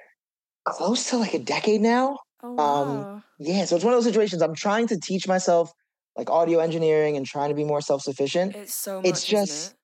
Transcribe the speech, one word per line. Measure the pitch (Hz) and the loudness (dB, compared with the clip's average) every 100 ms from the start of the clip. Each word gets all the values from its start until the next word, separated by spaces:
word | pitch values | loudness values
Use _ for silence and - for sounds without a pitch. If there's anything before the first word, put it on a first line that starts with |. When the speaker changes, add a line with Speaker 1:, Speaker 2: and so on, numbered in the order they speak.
| - _ _ _ _ _ - | -20 _ _ _ _ _ -8
Speaker 1:
close | - 180 240 - | -2 0 0 0
to, | 247 | -2
like, | 202 | 0
a | 151 | -2
decade | 123 139 220 208 | -4 -2 0 2
now. | 226 240 262 277 - _ | 2 2 0 -2 -14 _
Speaker 2:
Oh, | 240 247 | -8 -2
Speaker 1:
Um, | 147 143 143 139 | 2 2 0 -4
Speaker 2:
wow. | 139 208 - - | -8 -14 -20 -10
Speaker 1:
yeah, | 147 196 170 | -4 -2 0
so | 170 | 2
it's | 226 | 4
one | |
of | 247 | 4
those | 233 | 4
situations | 208 208 170 | 2 2 2
I'm | 160 156 | -2 0
trying | 208 220 233 | -2 0 0
to | 185 | -2
teach | - 190 190 | -4 -4 0
myself, | 185 185 170 165 - _ _ _ - | 0 4 2 2 -6 _ _ _ -10
like, | - | 0
audio | 165 170 170 | 2 4 2
engineering | 165 165 160 156 151 143 | 2 2 2 4 2 0
and | 131 | -4
trying | 147 143 | -4 -2
to | 147 | -2
be | |
more | 151 147 | 0 -2
self-sufficient. | - 139 139 135 139 175 196 208 | 0 -2 -2 -2 0 0 -2 -6
Speaker 2:
It's | 202 | -10
so | - 202 190 | -8 -8 -2
Speaker 1:
It's | 185 | 0
Speaker 2:
much, | 165 - | 0 0
isn't | 208 196 | 0 0
Speaker 1:
just, | 147 185 - | -4 -10 -16